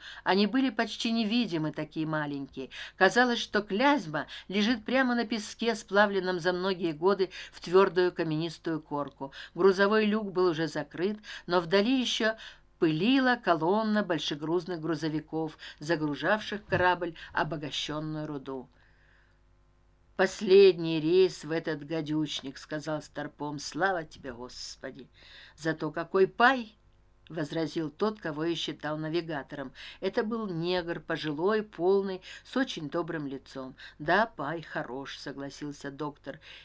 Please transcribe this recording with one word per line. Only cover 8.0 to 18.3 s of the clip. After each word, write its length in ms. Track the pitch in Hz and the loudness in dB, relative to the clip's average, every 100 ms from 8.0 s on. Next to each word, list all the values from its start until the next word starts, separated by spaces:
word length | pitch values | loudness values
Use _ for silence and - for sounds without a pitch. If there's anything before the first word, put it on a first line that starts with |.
| 180 | 2
каменистую 680 | 175 165 156 165 - 170 156 | 2 -2 0 -2 -6 -4 -4
корку. 520 | - 143 143 - 139 - - | -4 -6 -6 -8 -12 -12 -12
Грузовой 500 | 165 190 185 202 214 | 4 4 6 4 4
люк 260 | 214 220 202 | 4 0 -2
был 200 | 175 185 | 2 2
уже 180 | 156 160 | 2 -2
закрыт, 500 | 156 143 - 196 214 - - - | -4 -6 -2 -2 -2 -12 -14 0
но 100 | 180 | 0
вдали 400 | 170 196 208 262 | 4 2 4 2
еще 380 | 226 - 220 220 - - _ - | 0 0 0 -2 -12 -20 _ 0
пылила 580 | 165 156 214 269 254 240 | 2 4 4 4 4 2
колонна 640 | 196 165 160 208 220 214 | 2 2 4 2 2 0
большегрузных 800 | 185 160 - 147 156 175 175 170 | 0 -2 -2 -6 -2 -2 -2 -6
грузовиков, 760 | 156 151 160 156 156 160 156 - - - | -2 -2 -2 -4 -4 -6 -6 -8 -18 -12
загружавших 840 | 151 165 151 135 160 208 - 208 | -2 0 0 -2 0 0 -2 -10
в 40 | - | -2
корабль 480 | 180 180 175 175 165 - | 2 4 2 -2 -8 -8
обогащенную 920 | - 151 156 147 - - 151 156 156 | -4 -2 -4 -6 -8 -6 -6 -4 -6
руду. 420 | 151 | -6